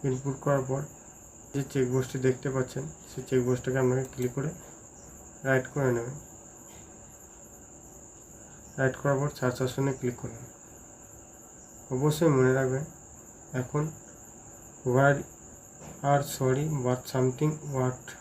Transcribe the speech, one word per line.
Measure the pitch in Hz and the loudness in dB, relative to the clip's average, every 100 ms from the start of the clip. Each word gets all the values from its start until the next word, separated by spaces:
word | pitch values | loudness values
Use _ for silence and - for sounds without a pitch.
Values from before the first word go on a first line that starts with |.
| 139 | 0
ইনপুট | 127 139 131 - | 0 -2 -2 2
করার | 139 127 | 2 2
পর | 135 151 - - - - - - | -2 -4 -12 -20 -20 -20 -20 -6
যে | 139 135 | -4 -2
চেকবক্সটি | 139 127 131 127 135 131 | 2 2 2 0 2 2
দেখতে | 127 143 131 | 2 0 -2
পাচ্ছেন, | 127 131 156 - - | -2 -4 -8 -12 -14
সেই | - 131 | -12 0
চেকবক্সটাকে | 131 123 123 127 131 | 2 4 0 0 2
আপনাকে | 127 127 131 | 4 2 -2
ক্লিক | - 123 139 | -4 -4 -2
করে | 143 - - - - - - - - - 135 | -4 -6 -16 -20 -20 -20 -20 -18 -20 -8 2
রাইট | 131 - | 2 2
করে | - 135 120 | 0 2 2
নেবেন। | 120 143 - - - - - - - - - - - - - - - - - - - - - - - - - - | -2 -10 -14 -20 -20 -20 -20 -20 -20 -20 -20 -20 -20 -20 -20 -20 -20 -20 -20 -20 -20 -20 -20 -20 -20 -20 -16 0
রাইট | 131 - | 0 0
করার | 143 135 | 0 0
পর | 143 - | 0 0
সার্চ | 127 120 | -2 0
অপশনে | 127 127 139 131 | -2 0 -2 0
ক্লিক | 123 120 | -4 -4
করবেন। | 120 113 127 - - - - - - - - - - - - - - 127 | -10 -12 -16 -18 -20 -20 -20 -20 -20 -20 -20 -20 -20 -20 -20 -20 -6 0
অবশ্যই | 147 151 165 135 | 2 4 6 8
মনে | 131 131 | 6 6
রাখবেন, | 131 131 156 - - - - - - 127 | 2 0 -4 -12 -20 -20 -20 -20 -8 -4
এখন | 127 147 156 - - - - - - - - - 127 | -2 -2 -2 -6 -18 -20 -20 -20 -18 -18 -20 -6 2
where | 127 139 139 - - - - - - - - 139 | 6 6 6 0 -14 -20 -20 -20 -20 -18 -4 4
are | 143 139 - | 4 2 0
sorry | 131 131 156 147 123 | 2 2 0 0 0
but | 127 - | 0 0
something | 131 127 127 156 151 151 135 | 2 2 2 0 0 -4 0
what | 127 127 - - | 0 -2 -12 -16